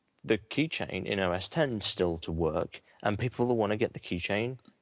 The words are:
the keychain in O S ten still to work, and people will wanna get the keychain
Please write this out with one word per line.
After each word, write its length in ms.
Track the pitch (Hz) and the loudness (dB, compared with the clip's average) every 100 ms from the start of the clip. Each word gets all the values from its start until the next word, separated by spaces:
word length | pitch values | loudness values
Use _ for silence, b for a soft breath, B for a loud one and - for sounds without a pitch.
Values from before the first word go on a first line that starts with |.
| _ _ | _ _
the 140 | - 107 | 0 0
keychain 680 | - - 160 - 87 92 | 2 -2 0 -2 -4 -4
in 160 | - 101 | -2 2
O 120 | 92 | 2
S 180 | 90 - | 0 -2
ten 320 | 170 143 110 | 0 0 0
still 340 | - - 90 82 | -2 2 0 0
to 120 | - | -4
work, 480 | 82 80 82 - - b b | 0 0 0 -2 -8 b b
and 160 | 107 104 | -2 0
people 280 | 127 - 123 | -2 0 2
will 120 | 120 | 4
wanna 180 | 104 107 | 2 2
get 160 | 101 | 0
the 80 | - | -2
keychain 560 | - 87 - 101 117 127 - _ | -6 -4 -2 0 -2 -6 -14 _